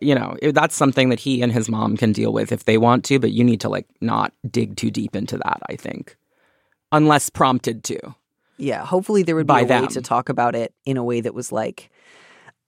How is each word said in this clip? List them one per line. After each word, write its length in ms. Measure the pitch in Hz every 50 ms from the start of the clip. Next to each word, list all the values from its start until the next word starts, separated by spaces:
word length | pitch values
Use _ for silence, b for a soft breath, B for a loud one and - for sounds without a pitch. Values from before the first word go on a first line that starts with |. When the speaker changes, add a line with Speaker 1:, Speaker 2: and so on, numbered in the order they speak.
Speaker 1:
you 140 | - 143 143
know, 200 | 123 117 - - -
if 120 | - 151 139
that's 200 | 151 151 165 -
something 340 | - 147 139 123 139 131 127
that 100 | 120 113
he 220 | - 139 135 123
and 100 | 120 123
his 180 | 113 123 110 120
mom 260 | 113 110 113 110 107
can 140 | 107 123 110
deal 200 | 104 110 110 110 110
with 180 | 110 107 110
if 120 | 117 107 -
they 120 | - 110
want 260 | 110 113 120 123 123 -
to, 140 | - 139 135
but 120 | 120 107
you 120 | 104 113 120
need 160 | 123 113 92
to, 80 | - 107
like, 160 | 104 95 - - _ _
not 320 | - 113 110 110 104 - - _ - 117
dig 260 | - 120 113 104 101
too 120 | - - 113
deep 260 | 104 117 107 - -
into 220 | 98 104 - -
that, 220 | - - - - - - -
I 60 | -
think. 400 | - - - - - - - - _ _ _ _ _ _ _ _ _ _ _ _ _ _ _
Unless 380 | - 151 151 151 151 143 - -
prompted 540 | - - 156 135 127 123 - - 117 110 -
to. 140 | - - - - - - _ _ _ _ _ _ _ _
Speaker 2:
Yeah, 260 | - 143 139 113 - 156
hopefully 380 | 147 185 185 190 - 214 202 185
there 120 | 170 160
would 100 | 160 156
be 60 | - 143
Speaker 1:
By 60 | 123
Speaker 2:
a 20 | 120
way 40 |
Speaker 1:
them. 200 | 123 131 120 - -
Speaker 2:
to 120 | - 131
talk 280 | 123 - 117 120 123 -
about 260 | 110 - 120 120 120
it 180 | 117 117 110 - _ _
in 100 | 139 135
a 60 | 131 120
way 180 | 120 120 120
that 120 | 110 117 -
was 160 | 123 123 -
like, 400 | 131 113 110 120 - - - b b b b b b b b b b b b b b _ _